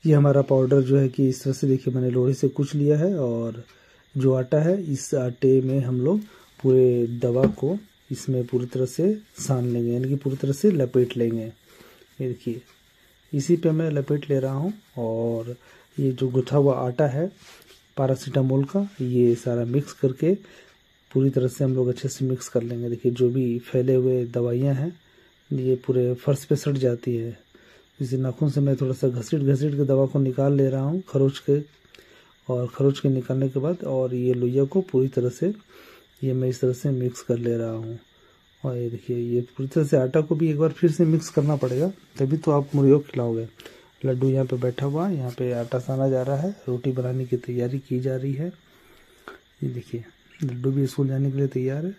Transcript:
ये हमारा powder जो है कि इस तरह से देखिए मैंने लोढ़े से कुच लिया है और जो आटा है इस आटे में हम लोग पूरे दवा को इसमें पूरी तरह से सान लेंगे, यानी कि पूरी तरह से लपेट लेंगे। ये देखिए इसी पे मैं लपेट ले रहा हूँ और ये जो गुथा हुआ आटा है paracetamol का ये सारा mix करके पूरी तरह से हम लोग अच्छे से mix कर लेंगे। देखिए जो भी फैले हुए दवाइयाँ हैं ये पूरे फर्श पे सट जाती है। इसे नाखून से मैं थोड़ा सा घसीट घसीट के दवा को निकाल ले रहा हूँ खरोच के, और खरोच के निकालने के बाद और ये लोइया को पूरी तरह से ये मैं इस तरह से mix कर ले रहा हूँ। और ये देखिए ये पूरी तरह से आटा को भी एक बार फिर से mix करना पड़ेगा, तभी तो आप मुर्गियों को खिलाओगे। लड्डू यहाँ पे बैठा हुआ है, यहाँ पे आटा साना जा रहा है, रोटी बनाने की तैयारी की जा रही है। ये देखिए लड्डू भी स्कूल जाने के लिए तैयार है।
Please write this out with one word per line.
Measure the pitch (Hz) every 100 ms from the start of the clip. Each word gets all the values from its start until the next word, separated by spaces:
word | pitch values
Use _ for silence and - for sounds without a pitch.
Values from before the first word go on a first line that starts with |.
ये | 160
हमारा | 147 143 139
powder | 135 135 131 139
जो | 131 139
है | 135
कि | 127 135
इस | 131
तरह | 135
से | 131 143
देखिए | 131 135
मैंने | 127 127
लोढ़े | 123 127
से | 135 139
कुच | - 139
लिया | 147 143 151
है | 175 190
और | 123 117 117 110 120 _ _ _ _
जो | 139 131
आटा | 131 127 151
है | 160 190
इस | 170 135 - 147
आटे | 123 120 135 131
में | 131 135
हम | 127 127
लोग | 131 208 214 - _ _
पूरे | 135 131 127 120 117 120
दवा | 123 120 131
को | 107 135 196 - _ _
इसमें | 123 - 127 123
पूरी | 123 123
तरह | 131 127
से | - 175 214 - -
सान | - 131 123
लेंगे, | 120 117
यानी | 120 131
कि | 139
पूरी | 139 135
तरह | 139
से | 139 208
लपेट | 175 123 131 123 123
लेंगे। | 117 113
ये | 110 - _ - - _ _ _ 131
देखिए | 120 - 117 _ _ _ _ _ _ _
इसी | 147 139 170
पे | 170
मैं | 156 160
लपेट | 147 135 147 143
ले | 139
रहा | 131
हूँ | 135 170 214 _ -
और | 117 113 117 117 117 123 _ - _ -
ये | 139
जो | 127 131
गुथा | 127 127 147
हुआ | 139 127
आटा | 127 123 151
है | 131 180 - - - _ - _ -
paracetamol | 135 131 139 135 131 135 139
का | 196 202 -
ये | 127 123 120 120
सारा | - 120 120
mix | 135 143
करके | - 135 127 156 202 - - - _ _ _ _
पूरी | 135 135
तरह | 135 127
से | -
हम | 139
लोग | 127 123
अच्छे | 123 135
से | -
mix | 131 127 -
कर | 123
लेंगे। | 117 120 120
देखिए | 117 127
जो | 117 123
भी | 127 127 120
फैले | - 131 127
हुए | 131 127 127 120
दवाइयाँ | 123 120 120 139
हैं | 135 160 175 _ _ _ _ _
ये | 139 127 127 -
पूरे | 127 123 123
फर्श | - 139
पे | - 139
सट | - 139
जाती | 127 120 123 120
है। | 117 107 _ _ _ _ _ _
इसे | 131 127
नाखून | 131 123 151
से | 143
मैं | 139 135
थोड़ा | 135
सा | 131 135
घसीट | 123 110 160
घसीट | 139 139 147
के | 143
दवा | 139 135 135
को | 143
निकाल | 135 127 139
ले | 143 135
रहा | 135
हूँ | 135 175 185
खरोच | 139 135 139
के, | - 143 147 _ _ - _ - _ _ -
और | 123 123
खरोच | - 139 139
के | 143
निकालने | 131 123 135 135
के | 135
बाद | 139 175
और | - 135 131
ये | 123 123
लोइया | 123 123 127 139
को | 190
पूरी | 185 127 135
तरह | 131 123
से | 123 175 214 _ - - - _ _
ये | 135
मैं | 127 127
इस | 123
तरह | 127
से | 123 147
mix | 131 123 120
कर | - 120
ले | 120 117
रहा | 113
हूँ। | 113 113 117 _ _ _ _ _ _
और | 135 123
ये | 120
देखिए | 117 - 123
ये | 120 120 123
पूरी | - 135
तरह | 165
से | 147 147
आटा | 127 156
को | 156
भी | 156 165
एक | 147
बार | 160
फिर | 151 175
से | 156 165
mix | 160 160
करना | - 143 147
पड़ेगा, | 131 123 170 196 _ -
तभी | 135 156
तो | 160
आप | 143 139
मुर्गियों | 143 139 147
को | 147
खिलाओगे। | - 120 113 113 _ - - _ _
लड्डू | 135 127 135
यहाँ | 135 131
पे | 127
बैठा | 127 123 139
हुआ | 147 185
है, | 165
यहाँ | 127
पे | 120 127
आटा | 120 117 127
साना | 123 131 135
जा | 131
रहा | 127 139
है, | 175 202 -
रोटी | 123 139
बनाने | 127 123 127
की | 127 123
तैयारी | - 123 120 135
की | - 127
जा | 131 131
रही | 135
है। | 135 170 - _ _ _ - _ _ - - _ _
ये | 139
देखिए | 120 113 120 113 _ _ -
लड्डू | 143 123 131
भी | 135 135
स्कूल | - 139
जाने | 135 139
के | 135
लिए | 139
तैयार | 131 127 139
है। | 170